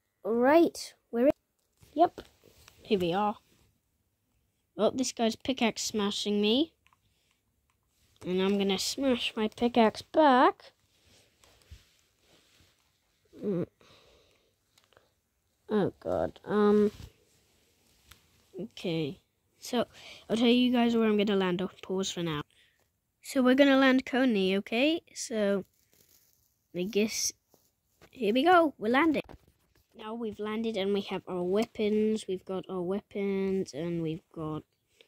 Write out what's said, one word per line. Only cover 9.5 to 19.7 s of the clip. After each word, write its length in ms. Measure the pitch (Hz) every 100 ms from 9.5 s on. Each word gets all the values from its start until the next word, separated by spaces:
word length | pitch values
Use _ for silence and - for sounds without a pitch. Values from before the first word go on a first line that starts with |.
| - 240 240 220 -
back. 680 | - 320 311 247 320 - - _ _ _ _ _ _ _ _ _ _ - _ _ _ _ _ _ _ _ _ _ _ _ _ _ _ -
Mm. 300 | 208 175 - _ _ _ _ _ _ _ _ _ _ _ _ _ _ _ _ _ _ _ -
Oh, 240 | 214 160 -
God. 400 | - 87 82 - -
Um... 460 | 208 208 208 208 - - _ _ _ _ _ _ _ _ _ _ - _ _ _ 392
Okay. 600 | 226 - 196 165 147 - _ _ _ _
So, 280 | -